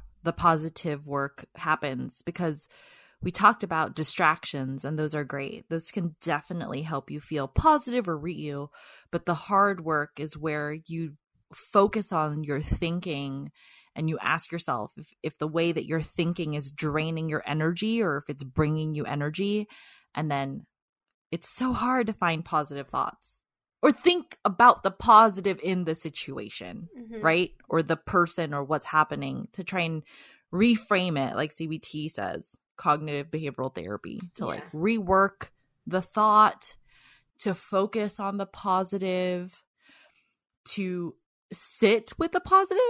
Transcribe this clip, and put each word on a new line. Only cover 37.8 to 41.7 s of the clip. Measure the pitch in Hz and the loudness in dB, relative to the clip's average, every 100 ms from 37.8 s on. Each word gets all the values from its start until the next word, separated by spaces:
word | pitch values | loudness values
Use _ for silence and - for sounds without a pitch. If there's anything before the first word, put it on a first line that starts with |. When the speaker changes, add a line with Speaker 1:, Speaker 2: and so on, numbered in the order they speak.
| 214 226 208 - | 0 0 -4 -4
Speaker 1:
on | 196 202 | -6 -4
the | 196 | -8
positive, | - 202 185 185 196 185 180 185 180 185 - _ _ _ _ _ _ _ _ _ _ - | -6 0 2 2 -2 -2 0 0 -2 -6 -16 _ _ _ _ _ _ _ _ _ _ -6
to | - 185 180 170 - _ _ - | -4 -4 -4 -6 -10 _ _ -14
sit | - - | -10 -6